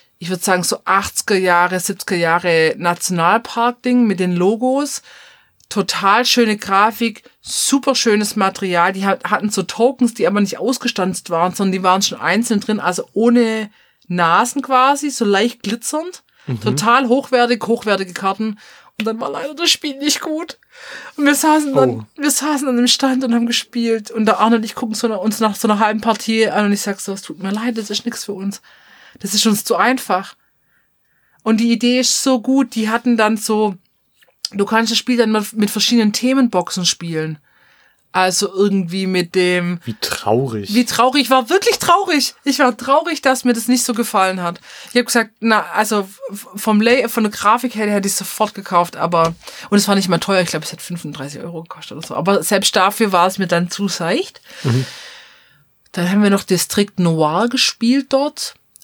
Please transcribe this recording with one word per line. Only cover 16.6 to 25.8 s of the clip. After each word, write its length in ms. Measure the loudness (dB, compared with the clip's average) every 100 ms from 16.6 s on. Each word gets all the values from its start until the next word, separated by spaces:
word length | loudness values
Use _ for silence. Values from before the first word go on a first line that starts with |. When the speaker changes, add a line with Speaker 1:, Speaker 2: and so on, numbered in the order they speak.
Speaker 1:
Total 460 | -2 0 2 2 4
hochwertig, 560 | 0 2 2 2 0 0
hochwertige 480 | -2 0 -2 -2
Karten. 460 | -4 -4 -4 -6 -8 -16 -20 -20 -6
Und 80 | -6
dann 120 | -4
war 120 | -6
leider 240 | -6 -8 -4
das 160 | -2
Spiel 260 | -2 -6 -6
nicht 240 | -4 -4
gut. 380 | -4 -6 -8 -14 _ -20 -18 -18 -16 -2
Und 80 | 0
wir 80 | 2
saßen 380 | 4 2 2
dann, 160 | 2 2
Speaker 2:
Oh. 140 | 0 -10 -4
Speaker 1:
wir 140 | -2
saßen 360 | 0 -2 -2 0
an 100 | 2
dem 100 | 2
Stand 360 | 2 2 0
und 100 | 0
haben 140 | 0 0
gespielt. 640 | -2 -4 -4 -2 -2 -4
Und 140 | -2 0
der 140 | 2
Arne 180 | 4 2
und 60 |
ich 120 | 0 -6
gucken 180 | -6 -4
so 120 | -2
nach, 100 | -2
uns 220 | -2 0
nach 160 | -2 0
so 120 | 0
einer 120 |
halben 220 | 2